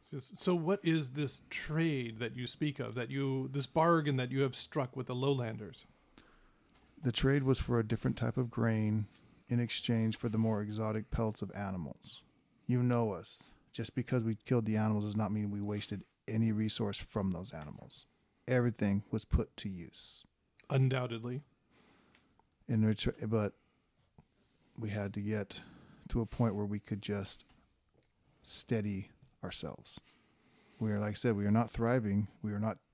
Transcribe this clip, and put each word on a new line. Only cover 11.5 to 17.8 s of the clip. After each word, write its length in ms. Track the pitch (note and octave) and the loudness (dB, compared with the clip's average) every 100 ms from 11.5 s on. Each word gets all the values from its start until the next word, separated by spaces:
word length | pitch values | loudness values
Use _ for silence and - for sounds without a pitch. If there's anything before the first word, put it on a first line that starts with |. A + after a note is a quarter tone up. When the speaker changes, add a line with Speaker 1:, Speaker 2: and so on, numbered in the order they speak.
Speaker 2:
animals. 720 | - G2+ F#2 D2+ - - - _ _ _ _ - | -4 -4 -4 -6 -10 -16 -16 _ _ _ _ 0
You 160 | B2 | 2
know 300 | B2 A#2+ A2+ | 4 4 2
us. 400 | F2+ - - - - _ | -2 -8 -12 -14 -20 _
Just 240 | - A#2 - | -8 -4 -4
because 280 | A#2+ B2+ | 0 2
we 120 | A2+ G#2+ - | 2 -2 2
killed 200 | B2 G#2+ | 2 4
the 120 | G#2+ | 2
animals 280 | A2 G#2+ G#2 | 4 2 2
does 100 | G#2 | 0
not 160 | G#2 | 0
mean 200 | G#2+ G#2 | 0 0
we 100 | G2+ | -2
wasted 420 | G2+ G#2 - G2 - _ - | -2 -2 -2 -6 -8 _ -4
any 240 | A2+ A2+ | 2 2
resource 480 | G#2+ A2 - G#2+ G2 | 2 2 0 0 -4
from 320 | - A2 F#2+ | -4 -2 0
those 220 | E2+ G2 | -2 -6
animals. 540 | D#2+ D2 - | -10 -12 -14